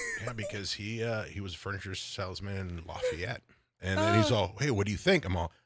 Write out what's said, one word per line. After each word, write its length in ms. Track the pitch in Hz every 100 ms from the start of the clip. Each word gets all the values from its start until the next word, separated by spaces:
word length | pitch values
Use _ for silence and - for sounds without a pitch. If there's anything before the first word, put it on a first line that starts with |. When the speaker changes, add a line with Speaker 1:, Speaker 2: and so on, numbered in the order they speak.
| 480 440
Speaker 1:
Yeah, 120 | -
because 400 | 117 587 107 95
he, 280 | - 104 113
uh, 200 | 113 110
he 160 | 80 90
was 140 | 98
a 20 | 82
furniture 380 | 98 98 98
salesman 640 | 92 - - 92 92 101 98 92 87
in 40 | 80
Lafayette, 560 | 82 508 196 82 - - _ _ _
and 180 | 90 95
then 240 | 101 104
he's 80 | 107
Speaker 2:
Oh. 40 | 113
Speaker 1:
all, 180 | 92 101
"Hey, 100 | 147
what 140 | 107 101
do 60 |
you 60 | 98
think?" 260 | - 190
I'm 100 | 92 90
all, 140 | 82 -